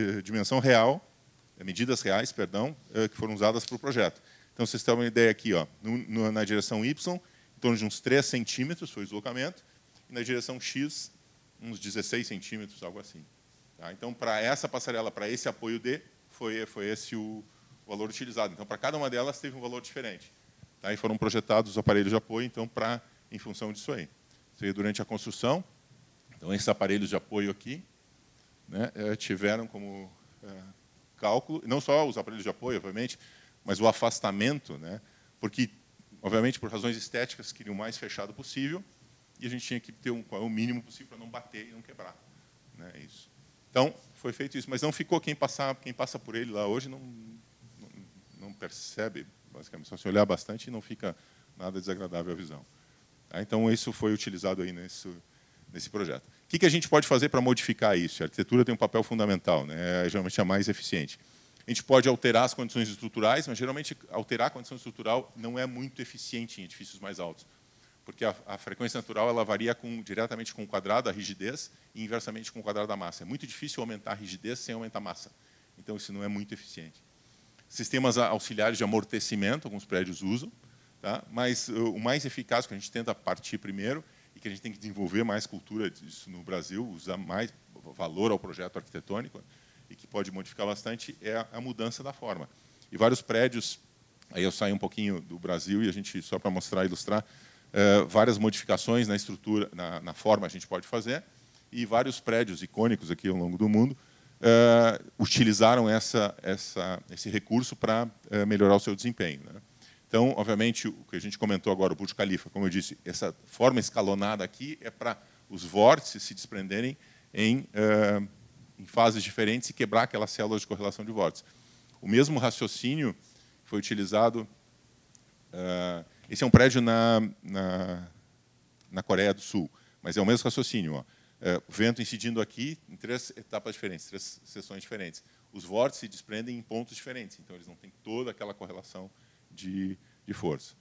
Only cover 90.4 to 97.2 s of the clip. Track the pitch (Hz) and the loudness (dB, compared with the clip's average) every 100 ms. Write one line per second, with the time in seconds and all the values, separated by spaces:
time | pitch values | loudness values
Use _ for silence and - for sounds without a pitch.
90.4 | 92 - 104 104 110 117 - - 107 113 | -10 -6 -4 -4 -6 -8 -10 -10 -6 -4
91.4 | 110 113 127 113 113 - 131 139 117 92 | -6 -8 -8 -6 -6 -6 -12 -10 -8 -8
92.4 | 69 - - - - 95 113 123 - 113 | -10 -16 -20 -20 -10 4 4 4 0 4
93.4 | 127 120 - - _ _ _ _ - 90 | 4 2 -6 -8 _ _ _ _ -10 -2
94.4 | 92 - 104 101 98 - 104 92 78 85 | 0 2 0 0 -2 -2 -2 -2 -6 -10
95.4 | 92 87 87 101 110 95 98 95 80 92 | -4 -4 0 0 0 -2 -6 -8 -6 -4
96.4 | 101 92 - 98 92 87 - 104 | -2 -2 -2 0 0 -2 0 0